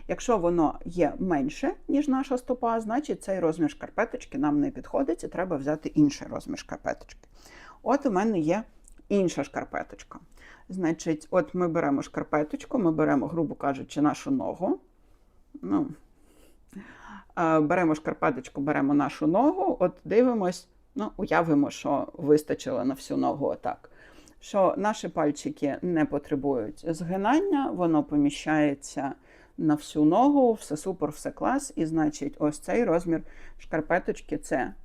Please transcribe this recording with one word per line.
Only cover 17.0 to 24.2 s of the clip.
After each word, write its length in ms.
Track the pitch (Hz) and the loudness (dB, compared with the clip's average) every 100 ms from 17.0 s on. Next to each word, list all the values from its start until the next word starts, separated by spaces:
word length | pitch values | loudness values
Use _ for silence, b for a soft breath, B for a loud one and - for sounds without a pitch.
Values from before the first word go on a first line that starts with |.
| B 202 B - | B -20 B -2
е, 200 | 165 160 | 4 4
беремо 360 | 151 180 165 151 | 4 4 2 2
шкарпеточку, 640 | - - 160 - - - | -2 -2 0 -2 -6 -6
беремо 320 | 143 143 139 | -2 0 2
нашу 340 | 143 135 - 151 | 2 2 0 2
ногу, 500 | 185 285 370 381 - | 4 4 2 0 2
от 140 | 175 - | 0 -2
дивимось, 640 | - 208 254 233 180 180 - _ _ - | 0 4 4 2 0 -4 -10 _ _ -8
ну, 160 | 214 - | -8 -6
уявимо, 520 | - 160 170 143 143 | 0 2 4 4 2
що 380 | - 135 139 - | -2 -2 -2 -2
вистачило 680 | - 143 151 151 - - 120 | -2 4 4 4 -6 -4 -2
на 100 | 113 | -2
всю 240 | 131 - 139 | -4 -4 -2
ногу 300 | 131 143 139 | 0 0 -2
отак. 440 | - - - - B B B | -4 -6 -8 -12 B B B